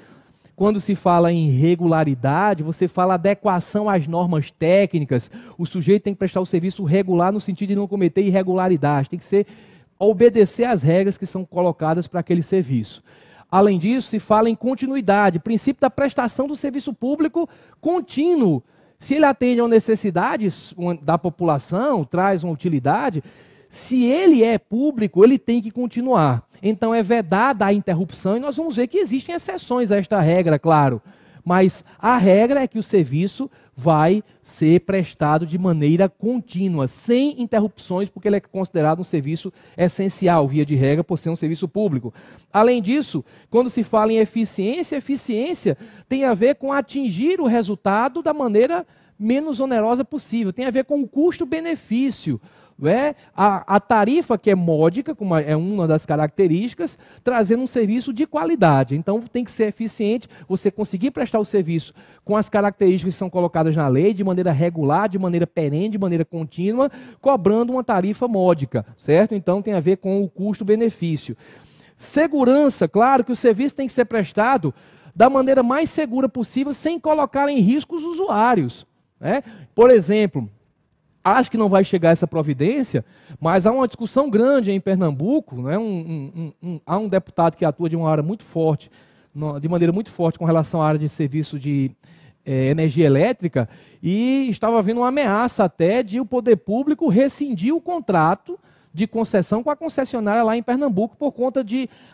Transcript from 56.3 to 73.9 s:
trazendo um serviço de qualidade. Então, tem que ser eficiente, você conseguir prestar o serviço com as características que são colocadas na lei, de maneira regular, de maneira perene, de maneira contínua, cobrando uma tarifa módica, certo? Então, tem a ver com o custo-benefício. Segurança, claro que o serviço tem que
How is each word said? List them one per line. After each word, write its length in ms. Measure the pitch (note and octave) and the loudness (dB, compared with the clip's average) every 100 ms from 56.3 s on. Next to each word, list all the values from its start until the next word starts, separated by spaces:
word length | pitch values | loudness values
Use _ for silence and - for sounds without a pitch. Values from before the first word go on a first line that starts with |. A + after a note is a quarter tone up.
| - F#3 E3 A#3 - E4 - _ - | 0 2 2 -2 -6 -8 -10 _ -8
trazendo 400 | B3 A#3+ G3 A#3 | -2 0 2 0
um 40 | C4 | 0
serviço 460 | B3 G3+ A#3+ C#4 | -2 0 -2 -4
de 140 | A3 D#4 | -4 -4
qualidade. 680 | D4+ E4 D4+ E3+ C3+ B2+ D3 | -2 -2 2 4 4 2 -2
Então, 240 | F3+ A3 | -4 -6
tem 240 | A#3 A#3+ | -6 -8
que 80 | A#3+ | -8
ser 160 | - G#3+ | -2 -4
eficiente, 580 | - A3+ - G#3 A#3 - - D#3 | -2 -8 -4 -4 -4 -6 -20 -8
você 200 | F#3+ G3+ | -4 -2
conseguir 440 | - G#3 F3+ C4 | -4 -6 -4 -4
prestar 260 | - B3 A3 | -4 -2 -2
o 60 | |
serviço 480 | G#3 G#3 D#3+ E3 - - - _ | 0 -2 0 -4 -6 -16 -20 _
com 100 | - | -4
as 140 | G#3 G3+ | -2 0
características 640 | G#3 G3+ - F#3+ F#3 F#3 | 0 0 2 2 2 -2
que 40 | - | -6
são 120 | F#3 | -6
colocadas 460 | F#3 F3 E3 D#3+ D#3 | -2 -2 0 0 2
na 100 | C#3 | 2
lei, 260 | C3 G3 | 2 2
de 120 | G3 | 0
maneira 260 | F#3+ F3+ F3+ | -2 0 0
regular, 580 | C#3+ F3 E3 C#3 E3 G#3+ | 0 0 0 0 0 0
de 100 | F#3+ | -2
maneira 280 | F#3 E3+ E3+ | -2 -2 -2
perene, 440 | - D3 D3 G#3+ | -2 -2 -2 -2
de 80 | G#3 | -2
maneira 260 | F#3+ E3+ | -2 -2
contínua, 640 | D#3 E3+ D#3 - F#3+ A#3+ C#4 - - - | -4 -6 -10 -4 -4 0 -2 -4 -18 -4
cobrando 520 | C4+ C4 F3+ A3 A#3+ | 0 2 2 2 0
uma 120 | B3+ | -2
tarifa 420 | B3 G3 G3 - B3 | -2 -2 -2 -2 -2
módica, 580 | G3+ F#3 E3 C3+ A#2+ - - | 2 2 2 -2 -6 -6 -10
certo? 360 | - D#3+ G#3+ | 2 4 4
Então, 280 | G#3 F3 G3 | 0 -2 -2
tem 120 | G#3+ | -2
a 60 | F#3+ | -2
ver 180 | D#3+ F#3+ | 0 0
com 260 | F#3+ G3 | -2 -4
o 40 | F#3+ | -4
custo-benefício. 1080 | - G3+ G3+ G3+ A3 A#3 - E3 D3+ - A2+ - - _ _ _ _ | -6 -6 -4 0 0 0 -2 -4 -4 -6 -16 -18 -20 _ _ _ _
Segurança, 920 | - D4 D#4+ D4 B3 C#4 C#4+ - E3 | -6 -2 0 2 4 4 2 2 0
claro 340 | G3+ B3 C4+ | 2 4 2
que 80 | B3 | 0
o 60 | A#3 | 0
serviço 400 | B3 G3+ C#4 - | 0 2 -2 -4
tem 100 | |
que 60 | C4+ | -4